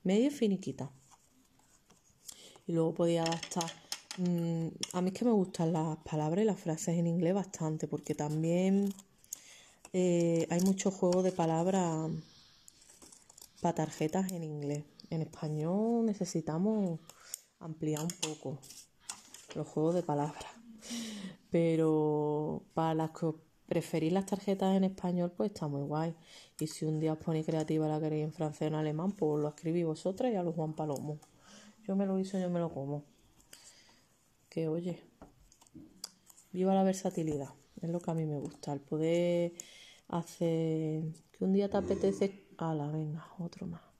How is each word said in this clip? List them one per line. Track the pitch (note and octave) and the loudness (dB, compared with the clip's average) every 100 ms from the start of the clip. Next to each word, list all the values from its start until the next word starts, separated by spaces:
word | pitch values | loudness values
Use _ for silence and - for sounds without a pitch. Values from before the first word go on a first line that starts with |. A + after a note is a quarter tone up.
Medio | F#3 G3+ C4+ | 4 4 4
finiquita. | C#4+ A3 F#3+ - C3 C3 - - - _ _ _ _ _ _ _ - _ _ - - - - - | 4 2 2 -2 -8 -10 -12 -20 -20 _ _ _ _ _ _ _ -20 _ _ -20 -18 -20 -14 -2
Y | |
luego | E3 D#3+ | 2 2
podía | E3 E3+ E3+ | 2 2 4
adaptar. | E3 E3 - F#3 E3 - - - - - | 2 -2 -4 -4 -4 -6 -14 -14 -12 -2
Mm, | F3+ F3 E3+ E3 E3 - - | 2 2 2 0 -2 -6 -6
a | F3+ | 0
mí | F#3 | 0
es | |
que | F#3+ | 2
me | A#3+ | 2
gustan | G#3+ F3+ - D#3+ | 4 2 0 0
las | E3+ D#3+ D#3 | 2 0 -4
palabras | - D#3 D3+ E3+ | -4 -2 0 2
y | A3 | 2
las | G3+ | 0
frases | E3+ D#3 - E3+ | -4 -2 0 2
en | E3+ | 2
inglés | E3+ E3 | 2 2
bastante, | G3 F3+ - D#3 D#3 D3+ | 2 -2 -4 -4 -2 -4
porque | D3+ - D3 | -6 -4 -2
también, | D3+ D#3 D#3+ F3 F#3+ G3 G3+ - - _ - - - - - _ - | 0 0 2 4 4 4 2 -4 -16 _ -16 -16 -14 -20 -20 _ -4
eh, | F3+ F3+ F3 E3+ E3+ - | 2 4 4 4 2 2
hay | F3 | 4
mucho | F#3+ F#3+ G3+ | 4 4 0
juego | F#3+ F3+ F3+ | 2 2 4
de | F#3 | 2
palabras | F3+ E3 D#3+ F3 F#3+ F3 D#3+ D#3+ D#3+ - - - - - - - - - - - - - - | 2 2 2 2 2 2 0 -4 -6 -10 -20 -20 -20 -20 -20 -20 -20 -20 -20 -20 -20 -20 -2
pa' | F3 | -2
tarjetas | E3 D#3 - D#3 F#3+ F#3 | 0 -2 -2 -2 0 -2
en | F3+ | -4
inglés. | D#3 D3+ C#3+ D3 D3 - - | -6 -6 -4 -4 -6 -18 -6
En | E3 | -4
español | D#3+ - D#3 D3+ D#3 F#3+ A3+ A#3 A3+ | -4 -6 -4 -2 0 0 2 2 0
necesitamos | G#3 F3 E3+ D#3 D#3+ G3+ A3 F#3+ D#3+ - - - - _ _ | 0 -2 -2 -2 0 2 2 0 -2 -10 -20 -16 -16 _ _
ampliar | E3 D#3 D#3 D3+ | -12 -4 -2 -2
un | E3 | -4
poco | - D#3 D3+ C3+ D3 - - - _ - - - - - D#3 | -4 -8 -6 -8 -10 -14 -20 -20 _ -16 -16 -16 -20 -10 -8
los | D3 | -4
juegos | - D#3 F3+ | 0 2 2
de | |
palabras. | F3 D3 D3+ - - - - - - A#3 A3+ G#3 F#3+ - - | 0 0 0 -4 -14 -16 -20 -18 -12 -10 -8 -10 -12 -14 -2
Pero | E3+ E3 D#3+ D#3+ D#3 D3+ D3+ D3+ D3+ D3+ D3+ - | 2 4 4 4 4 4 2 2 0 -2 -4 -4
para | - D#3+ | 0 2
las | D#3+ D#3+ | 2 -2
que | - E3 D#3 - _ - | -2 -4 -4 -14 _ -2
preferís | E3+ D#3+ E3 D#3 | -2 0 0 2
las | F#3 G3 | 2 0
tarjetas | G3 - F#3+ F#3+ F#3+ | -4 0 2 4 4
en | |
español, | F#3+ F#3+ F3+ F3+ F3 F3 | 2 0 -2 0 0 0
pues | G#3+ | -4
está | G#3 D#3 | -2 -4
muy | C#3 | -2
guay. | C#3+ D3+ E3 D#3+ - - - - | -2 -2 -2 -6 -16 -20 -20 -8
Y | D#3 | -8
si | - D#3 | -4 -2
un | D#3 | 0
día | D#3 | 0
os | D#3 | 0
ponéis | - D#3+ D#3 | 0 -2 0
creativa, | D#3+ D#3 D#3 D#3 | 0 2 2 2
la | D3+ | 0
queréis | D#3 D#3 D3+ | 0 0 -2
en | |
francés | - D#3 D3+ | -2 -4 -2
o | D#3 | -2
en | D#3 | 0
alemán, | D#3 D3+ F#3 | 0 0 -2
pues | G3 D3+ D3+ | 0 0 2
lo | D3+ | -2
escribís | - D#3+ F3 E3 | -2 -2 0 0
vosotras | D#3 F3+ F#3+ B3+ | -2 -4 0 0
y | G3+ | 0
a | |
los | F3 E3 | -2 -2
Juan | D#3 | -4
Palomo. | D#3 D#3 C#3 D3 D3+ - - - - - - - | -2 -4 -2 -4 -8 -12 -20 -20 -20 -20 -14 -4
Yo | G3 | 0
me | G3 | 2
lo | F#3+ | 0
hizo, | F#3+ F#3+ | 0 -2
yo | F3+ | 0
me | F3 | 0
lo | E3 | -2
como. | C3+ C#3 D3 - _ _ _ _ - - - - _ _ _ _ _ _ | -4 -4 -6 -8 _ _ _ _ -20 -20 -20 -20 _ _ _ _ _ _
Que | - D#3+ | -2 0
oye, | D#3+ F3+ E3+ - _ - _ - - - - - - - _ _ - - | -2 -2 -6 -12 _ -20 _ -20 -20 -20 -20 -20 -18 -18 _ _ -20 -10
viva | F3+ F#3 | 0 4
la | F#3+ | 6
versatilidad. | F#3+ F#3+ F#3 F3+ D#3 D3 C3+ - _ - | 4 2 -2 -2 -2 -2 -4 -12 _ -8
Es | E3 | -4
lo | E3+ | -2
que | E3+ | -2
a | |
mí | D#3+ D#3 | -2 -2
me | D3 | -2
gusta, | C#3+ - - | -6 -8 -6
el | C#3+ | -6
poder | - D#3 D#3+ E3+ F3 F3 E3+ E3+ - - - - - | -4 0 2 4 4 2 0 -4 -16 -18 -20 -20 -6
hacer | F3 E3 - E3+ D#3+ D#3+ D#3+ D#3 D#3 D#3+ D#3+ _ | -6 -6 -2 0 2 2 0 0 -2 -4 -8 _
que | - F#3+ | -2 4
un | |
día | G3 G3+ | 4 4
te | G3+ | 0
apetece, | F3+ G3 F#3+ G3 G3 - - - | 0 2 2 2 -2 -2 -20 -6
ala, | E3 D#3 D3 | -2 -2 -2
venga, | D#3 D#3 D#3 - - | -2 -4 -6 -10 -10
otro | E3+ - F3+ | -10 -8 -10
más. | E3 - | -10 -16